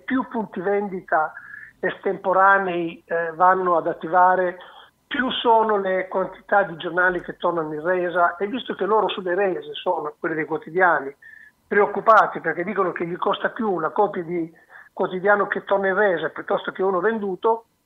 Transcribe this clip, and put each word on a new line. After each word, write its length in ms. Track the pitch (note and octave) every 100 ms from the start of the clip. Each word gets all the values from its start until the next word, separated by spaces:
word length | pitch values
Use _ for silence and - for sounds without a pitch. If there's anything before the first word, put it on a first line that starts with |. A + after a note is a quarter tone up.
più 220 | - C4 B3+
punti 320 | A#3 G3+ -
vendita 720 | F3+ G3+ G3+ F3+ - D#3+ D#3 - - - - -
estemporanei, 1200 | F3+ - G3+ F3+ G3 F3+ F#3+ G3 F#3+ F3 E3+ F3 -
eh, 260 | E3+ E3
vanno 440 | D#3+ F3+ F#3 F#3 E3+
ad 100 | D#3
attivare, 720 | D#3 D#3+ F3+ F3+ F#3 F3+ F3+ - - - _ -
più 240 | C#4 B3+
sono 480 | - B3 A3+ A3 G#3
le 300 | F#3+ F#3 F#3
quantità 560 | G3 F3+ - - G#3
di 120 | F3 E3
giornali 460 | F3 E3+ F3+ F3+
che 140 | E3 D#3
tornano 360 | F3+ E3+ D#3
in 100 | D3+
resa, 540 | D#3+ F#3 F3 F3 F3 -
e 100 | G3+
visto 260 | B3 -
che 100 | -
loro 240 | G3 A3 F#3+
sulle 260 | - F#3
rese 380 | F3 G3+ D#3 -
sono, 400 | - F#3 E3+ D3+ -
quelle 160 | E3+
dei 100 | D#3
quotidiani, 680 | D3+ D#3 E3 E3 F3+ D3+ C3+ - - - - _ -
preoccupati 760 | G3+ G3+ G3+ A3+ G#3+ E3 E3
perché 240 | D#3+ D#3
dicono 260 | F3+ G3+ F3+
che 160 | D#3 E3+
gli 100 | F3
costa 320 | G#3+ F#3+ F#3+
più 200 | - A3
una 200 | F3 D#3
copia 340 | F3+ G3+ G3+
di 280 | E3 F3 E3 - _ - -
quotidiano 540 | - F#3 F3+ F#3+ G#3 G3
che 160 | G3
torna 240 | - G3 G3
in 80 |
resa 340 | F#3+ G#3 E3 D3+
piuttosto 440 | - D#3 G3 -
che 100 | -
uno 160 | F#3+ F#3
venduto, 680 | G3+ A3+ G3+ F3+ A3+ A#3 - _